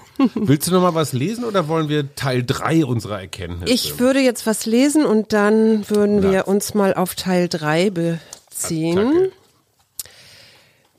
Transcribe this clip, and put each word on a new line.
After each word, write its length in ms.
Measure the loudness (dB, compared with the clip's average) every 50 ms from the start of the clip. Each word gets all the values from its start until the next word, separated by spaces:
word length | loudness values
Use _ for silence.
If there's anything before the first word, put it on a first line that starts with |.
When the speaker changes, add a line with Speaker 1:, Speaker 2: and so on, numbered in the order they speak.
| -20
Speaker 1:
<laughs> 320 | -10 -2 0 0 0 0
Speaker 2:
Willst 340 | 0 0 2 2 2 2 2
du 40 | 2
noch 100 | 2 2
mal 120 | 2 2
was 180 | 0 -2 -2 -2
lesen 320 | -2 -2 -4 -4 -6 -6
oder 240 | -2 -2 -2 0 0
wollen 200 | 0 -2 0 0
wir 260 | -2 -2 -2 -4 -6
Teil 300 | -6 -4 -2 -2 0 -2
drei 400 | -2 -4 -4 -2 0 2 2 2
unserer 360 | 0 -2 -4 -4 -6 -8 -10
Erkenntnisse? 520 | -10 -12 -12 -10 -10 -8 -8 -6 -2 0 0
Speaker 1:
Ich 260 | 0 -2 -4 -4 0
würde 220 | 0 2 2 2
jetzt 260 | 2 0 0 -2 -2
was 200 | -4 -4 -2 -2
lesen 380 | 0 2 2 2 4 2 2 2
und 260 | 2 2 0 0 0 0
dann 560 | 2 2 4 4 4 4 4 2 2 0 0
würden 340 | 0 2 2 2 2 2 2
wir 100 | 2 2
Speaker 2:
Ja. 120 | 2 2
Speaker 1:
uns 300 | 0 0 0 -2 -2 0
mal 180 | 0 2 2 2
auf 200 | 0 -2 -4 -4
Teil 340 | -6 -4 0 0 2 0 0
drei 420 | -2 -4 -2 0 0 2 2 0
beziehen. 1080 | 0 -2 -2 -2 -2 -4 -8 -12 -20 -20 -20 _ -12 -10 -6 -6 -4 -2 -2 0 0 2
Speaker 2:
Attacke. 340 | 2 2 2 2 2 0 -2 -8 _ _ _ _ _ _ _ _ _ _ _ -16 -16 -16 -18 -20 -20 -20 -20 -20 -20 -20 -20 -20 _ _ _ _ _ _ _